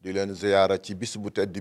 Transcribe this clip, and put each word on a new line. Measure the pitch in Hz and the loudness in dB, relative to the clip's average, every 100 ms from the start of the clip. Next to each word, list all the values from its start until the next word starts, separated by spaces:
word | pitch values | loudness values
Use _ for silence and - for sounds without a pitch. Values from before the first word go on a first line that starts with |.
di | 92 | -6
leen | 98 98 | -4 -4
ziyaara | 92 101 98 95 95 | -2 2 4 4 2
ci | - | -2
bis | 95 113 107 | -8 -8 -8
bu | 101 | -6
tedd | 104 98 92 | -2 -2 -4